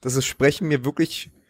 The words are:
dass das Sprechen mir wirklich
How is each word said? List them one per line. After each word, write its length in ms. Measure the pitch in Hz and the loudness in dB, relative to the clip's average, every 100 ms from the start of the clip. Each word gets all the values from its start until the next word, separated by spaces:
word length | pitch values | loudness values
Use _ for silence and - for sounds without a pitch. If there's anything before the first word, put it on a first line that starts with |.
dass 140 | 131 127 | -2 -2
das 100 | 131 | -2
Sprechen 420 | - 135 147 170 | 2 2 2 0
mir 160 | 143 | 0
wirklich 460 | 123 - 165 - - _ | -2 0 -2 -2 -14 _